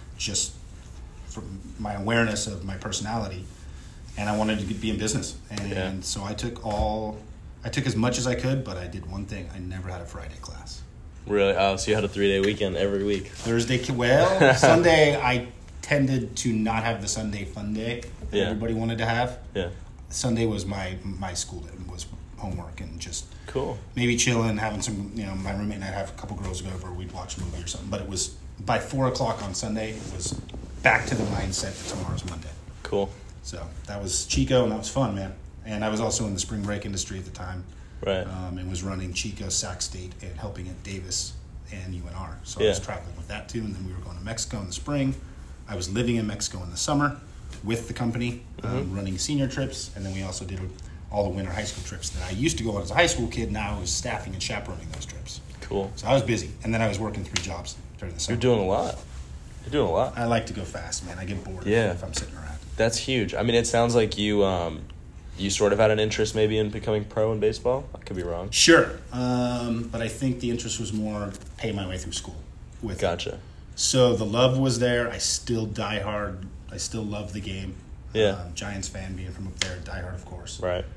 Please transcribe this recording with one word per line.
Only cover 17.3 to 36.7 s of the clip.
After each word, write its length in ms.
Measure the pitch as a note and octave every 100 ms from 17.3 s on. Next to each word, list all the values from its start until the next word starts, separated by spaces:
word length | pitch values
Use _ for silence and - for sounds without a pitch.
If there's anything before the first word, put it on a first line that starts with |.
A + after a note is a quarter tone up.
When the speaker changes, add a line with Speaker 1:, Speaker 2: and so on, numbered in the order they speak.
| G#2 G2
Speaker 1:
fun 280 | G#2+ G#2
day 280 | G#2+ A#2 A#2+ - - -
that 60 | G#2
Speaker 2:
Yeah. 60 | F2+
Speaker 1:
everybody 280 | G#2 A2+
wanted 240 | A2+ A2+ A2+
to 60 | A2+
have. 320 | A#2 B2 - -
Speaker 2:
Yeah. 140 | G2+ F2+ F#2 - - -
Speaker 1:
Sunday 360 | - B2+ A2+ A2+
was 200 | G#2 F#2
my, 320 | G2+ F2+ F#2
my 300 | G2 F#2+ F2+
school 280 | F2+ - F2
day, 80 | D2+ F#2 F2+
was 160 | F2 - - - -
homework 440 | G#2 F2+ D#2+ -
and 180 | F2 E2
just 260 | E2+ E2 - - -
Speaker 2:
Cool. 300 | C3 C#3 G#2+ - -
Speaker 1:
maybe 200 | B2 A#2+
chilling, 400 | - A#2 A2+ G#2+
having 240 | G#2+ G#2+
some, 300 | A2 G2+ G2 A2
you 100 | G2
know, 100 | F#2+
my 160 | F#2+
roommate 240 | G2 G#2 G2+
and 80 |
I'd 100 | F#2+
have 160 | G2 -
a 40 |
couple 220 | - G2 G2
girls 240 | G2 F2+
go 80 | F#2
over, 220 | F2+ E2+
we'd 200 | F2+ F2+
watch 260 | F#2+ F#2+ -
a 40 |
movie 220 | F#2 F2
or 40 | E2+
something. 220 | - G2
But 120 | G2
it 80 | -
was, 260 | F#2+ - - - - G2
by 140 | A2+
four 280 | - C3+ B2+
o'clock 360 | - A#2 A2
on 100 | G2+
Sunday, 380 | F#2 G#2+ A2 A2
it 220 | A2 - F#2+
was 180 | - - - - - -
back 240 | B2+ A2 -
to 80 | A2
the 80 | G2+
mindset 520 | G2+ F#2+ - G2 -
that 180 | - -
tomorrow's 280 | F#2 - -
Monday. 200 | - - - - -
Speaker 2:
Cool. 260 | - G2+ G2 - - -
Speaker 1:
So 220 | - F2 D#2+ - -
that 140 | G2+
was 240 | G2 - -
Chico, 380 | C3+ C3 B2+
and 80 | A2+
that 60 | G#2+
was 100 | -
fun, 260 | C3+ C3+ G2
man. 180 | G2 - - - A2+
And 180 | G#2
I 60 | A2
was 100 | G#2+
also 260 | A2 - G#2+
in 60 |
the 60 | F#2+
spring 220 | - G#2+
break 240 | G2+